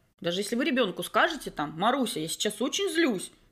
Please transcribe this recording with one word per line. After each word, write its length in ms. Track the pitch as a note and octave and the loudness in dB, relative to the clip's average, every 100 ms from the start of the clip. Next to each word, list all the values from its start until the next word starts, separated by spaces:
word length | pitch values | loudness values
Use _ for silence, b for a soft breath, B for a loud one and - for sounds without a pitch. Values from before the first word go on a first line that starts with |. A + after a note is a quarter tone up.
| _ - | _ -8
Даже 200 | E3+ F3 | -4 -2
если 160 | G3+ A#3+ | -2 0
вы 80 | |
ребенку 380 | D4+ B3+ G#3 F3 | 2 2 2 -2
скажете, 460 | F3 A3 E4+ D#4 F#3+ | -2 2 2 0 -8
там: 260 | - D3+ D#3 | -6 -4 0
«Маруся, 400 | G#3+ C#4 A3+ D#3 | 2 2 0 -2
я 60 | D#3+ | -6
сейчас 320 | - G#3+ - | -2 -2 -2
очень 300 | C#4 - G4 | -2 0 0
злюсь». 400 | D#4+ D#4+ F#3 - _ _ | 2 2 2 -4 _ _